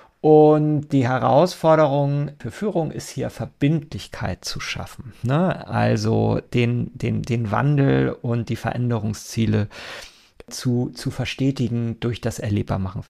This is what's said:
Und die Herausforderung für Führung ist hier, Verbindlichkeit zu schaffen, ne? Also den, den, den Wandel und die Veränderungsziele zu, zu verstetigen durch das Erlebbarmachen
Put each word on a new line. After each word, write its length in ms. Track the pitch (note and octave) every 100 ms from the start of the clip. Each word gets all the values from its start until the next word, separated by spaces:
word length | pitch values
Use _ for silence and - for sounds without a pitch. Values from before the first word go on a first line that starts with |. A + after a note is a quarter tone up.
| - _
Und 680 | D3+ D3+ D3+ D3+ D3+ D3+ D3
die 180 | C#3 B2
Herausforderung 1300 | B2+ A#2+ B2+ F3+ - D#3+ D#3 D3+ C#3+ C#3+ C#3+ D3 -
für 100 | -
Führung 400 | - G#3 E3+ D#3+
ist 180 | A#2 -
hier, 220 | - A#2+
Verbindlichkeit 1120 | - A#2 - C#3 D#3+ - G2+ - - G#2+ F2+
zu 140 | - -
schaffen, 540 | - - - - A#2+ -
ne? 460 | A2+ C#3+ F#3 - -
Also 720 | A2 A2+ A2+ G#2+ A2 A2 A2 -
den, 360 | A#2+ A#2+ A#2+ A#2 -
den, 240 | A#2+ A2
den 300 | G#2 A#2 A2
Wandel 640 | A2 C#3 D3 C3+ C3+ C3 B2+
und 280 | B2 A#2+ G#2+
die 80 | A2+
Veränderungsziele 1120 | A2+ - B2 A#2 G#2+ G#2 - - A2 G#2+ G#2 - - - - - _ - -
zu, 400 | - C3 A#2+ B2+
zu 160 | - C#3+
verstetigen 880 | - A#2+ - C3+ C3+ A#2 A#2 A#2 A2+
durch 200 | A#2+ A#2
das 180 | A#2+ -
Erlebbarmachen 640 | A2+ G2+ - G2+ F#2+ - -